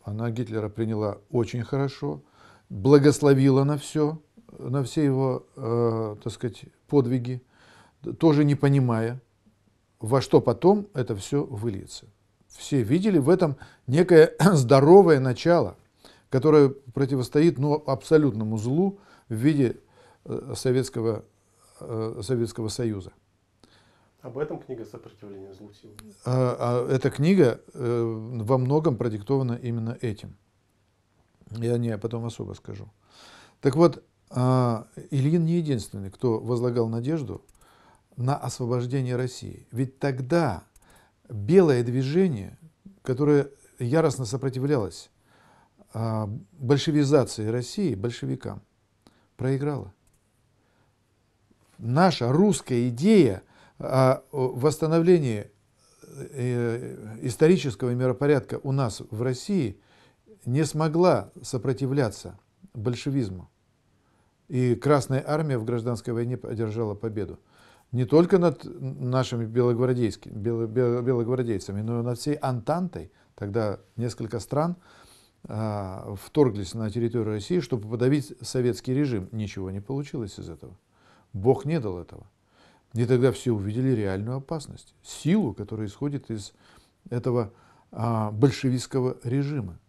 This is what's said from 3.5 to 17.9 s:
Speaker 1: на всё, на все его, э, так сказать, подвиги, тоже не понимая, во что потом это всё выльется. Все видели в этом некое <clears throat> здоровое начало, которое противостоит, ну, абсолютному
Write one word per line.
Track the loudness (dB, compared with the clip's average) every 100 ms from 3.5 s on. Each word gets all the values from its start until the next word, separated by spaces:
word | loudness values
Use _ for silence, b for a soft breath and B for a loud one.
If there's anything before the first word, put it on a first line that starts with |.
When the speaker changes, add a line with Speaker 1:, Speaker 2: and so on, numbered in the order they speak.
| 4
Speaker 1:
на | 2 -2
всё, | -4 -2 -2 -2 -12 _ -20 -14
на | -6 -4
все | -4 0
его, | 2 2 0 -2 -8 -10
э, | -4 0 2 0 -4 -8
так | -12
сказать, | -8 -8 -10 -16 _ _
подвиги, | 2 2 0 -2 -8 b b b b b _ -12 2
тоже | 4 6 4
не | 4
понимая, | 4 4 2 0 -2 -6 -14 _ _ _ _ _ _ _
во | -2 0
что | 4 4
потом | 4 2 4 4 0
это | -6 -4 -6
всё | -4 -4
выльется. | -4 -6 -6 -6 -10 -18 -20 _ _ _ _
Все | -20 -4 -2
видели | 2 2 4 4
в | 4
этом | 4 2 -2 B B -2
некое | 2 8 10 8 8
<clears throat> | 4
здоровое | 6 6 8 10 10 10 6
начало, | 4 0 2 4 2 -4 _ _ b b _
которое | 0 6 8 8
противостоит, | 4 -8 -4 -2 0 0 4 4 4
ну, | 0 0
абсолютному | -2